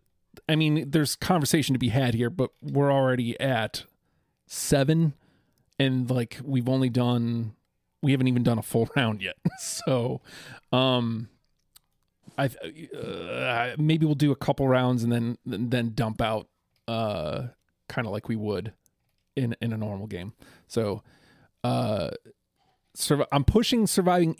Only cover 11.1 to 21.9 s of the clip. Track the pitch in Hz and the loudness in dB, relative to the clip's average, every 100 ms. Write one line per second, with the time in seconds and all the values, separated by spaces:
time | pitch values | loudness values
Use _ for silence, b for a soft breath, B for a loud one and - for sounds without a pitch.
11.1 | 113 113 _ _ _ _ _ _ _ _ | -4 -8 _ _ _ _ _ _ _ _
12.1 | _ - - 139 - - 156 - 135 117 | _ -14 -4 -4 -4 -14 -14 -16 -12 -10
13.1 | 90 85 123 127 117 123 135 156 160 160 | -10 -8 -4 -2 -2 -2 0 2 2 2
14.1 | 143 147 131 - 139 135 127 127 127 117 | 2 2 2 -2 0 2 4 4 2 0
15.1 | 120 117 120 - 104 120 127 117 110 110 | 0 -2 -6 -6 -4 -2 -2 -2 -2 -4
16.1 | 107 110 110 - _ _ _ - 113 110 | -2 -2 -2 -6 _ _ _ -6 -4 -2
17.1 | 95 78 - 123 - _ _ - - 110 | -2 -4 -6 -8 -14 _ _ -12 -8 -6
18.1 | 107 - 113 104 95 107 - _ _ _ | -6 -4 -4 -2 -4 -6 -12 _ _ _
19.1 | _ _ - 120 - 117 110 104 98 107 | _ _ -4 -4 -2 -4 -4 -6 -6 -8
20.1 | 90 95 - b b b 117 107 92 - | -10 -10 -16 b b b -2 -2 -4 -10
21.1 | b b b b _ 123 123 117 | b b b b _ -2 0 0